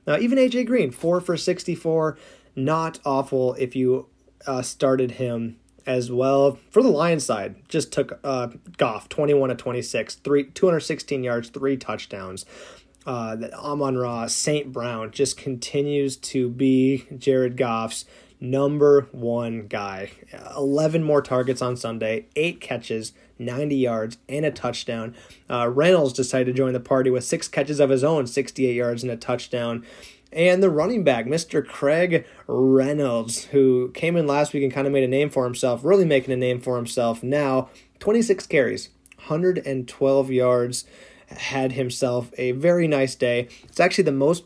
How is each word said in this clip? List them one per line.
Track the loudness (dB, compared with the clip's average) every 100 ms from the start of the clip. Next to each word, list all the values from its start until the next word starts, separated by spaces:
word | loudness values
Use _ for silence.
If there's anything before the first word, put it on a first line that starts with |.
| -2
Now, | 0
even | 2 4
A | 4
J | 2
Green, | 0 2 0
four | -2 0 0
for | 0 -2
sixty-four. | -2 -2 -4 -6 0 0 0 -4 -14 -20 _ -4
Not | -2 0 -2 -6
awful | -2 -2 0 0 0 -2
if | -4 0
you, | 0 0 -2 _ _ _ -6
uh, | -6
started | -6 -2 2 2 0
him | -4 -4 -4 -6 -10 _ _ -4
as | -4 -2
well. | 0 2 4 4 2 _
For | 4
the | 6
Lions | 6 2 0 0
side, | -4 -4 -10 -6
just | -4 -2
took, | -2 -4 -4
uh, | -4 -4 -4 -8 -10 -2
Goff, | -2 -2 -8
twenty-one | -2 2 2 2
of | -2
twenty-six, | -6 -6 -6 -6 -6 -8
three, | 0 0 0
two | 0 2
hundred | 2
sixteen | 0 -6 -6 -4
yards, | -2 -4 -6
three | -6 -2 -2
touchdowns. | -4 -10 -10 -12 -12 -14 -16 -20 -20 -20 _ _ -10
Uh, | -8 -6 -8
the | -10 -10
Amon-Ra, | -8 -4 -2 -2 -2 -4 -4
Saint | -4 -2 -2 -2
Brown | -8 -6 -6 -8
just | -4 -4 -4
continues | -8 -8 -6 -4 -2 0 -2 -4
to | -6 -2 -2
be | 0 2 4 4 0 -4 -6
Jared | 0 2 2 0
Goff's | -2 -2 -4 -8 -14 -20 -20 -14
number | -4 0 0 4 6 6 4
one | -4 -4 -4 -4 -6 -6
guy. | -6 -6 -8 -12 -16 -20 -18 -12 -4
Eleven | 0 2 2 2
more | 2 2
targets | 2 0 0 -2
on | -2 -4
Sunday, | -6 -4 -4 -4 -6 -4
eight | -4 -4
catches, | -8 -8 -6 -8 -8 -16 _ -12
ninety | -8 -6 -2 0
yards, | 0 0 -4 -10 -10
and | -4 -4
a |
touchdown. | -2 -6 -6 -6 -8 -8 -12 -20 -20 -6
Uh, | -2 0
Reynolds | 2 6 6 4
decided | 0 -2 0 0
to | 0
join | 0
the | -2
party | 0 2 2
with | 0 0
six | -4 -4
catches | -4 -2 2
of | 4
his | 4 2
own, | 0 0
sixty-eight | -4 -4 -2 0 0
yards | -2 -2
and | -6
a | -8
touchdown. | -4 -6 -4 -6 -4 -6 -10 -20 -20 -20 _
And | 2 4 6
the | 4
running | 4 2 2
back, | 2 2 0
Mister | -4 -2 -4
Craig | -4 -2 2 2 2 0 -2 -14 -4
Reynolds, | 2 4 6 4 0 0 -2 -4 -8 -2
who | 2 4 4 0
came | -4 -2 0
in | 2
last | 2 0
week | 0
and | -2
kinda | -2 0
made | 2
a | 2
name | 2 0
for | 0
himself, | -2 0 -2 0
really | 4 4 6
making | 2 2
a | 0
name | 0 -2
for | -2 -4
himself | -4 -2 0 -2
now. | -2 0 0 0 -2 -8 _ -8
Twenty-six | 0 2 2 0 0
carries, | 2 2 0 -10 _ -20 _
hundred | -6 0 2 0
and | -2 -6 -6
twelve | 0 2 4 2
yards, | 2 4 4 0 -4 -10 -18 -20 -20 -20
had | -12 -6 -2 -2
himself | -2 -4 -2 -2 -2 -4 -6
a | -4
very | 0 2 2 2
nice | 2 0 0
day. | 0 0 -4 -10
It's | -8 0
actually | 2 4 2
the |
most | 4 2 2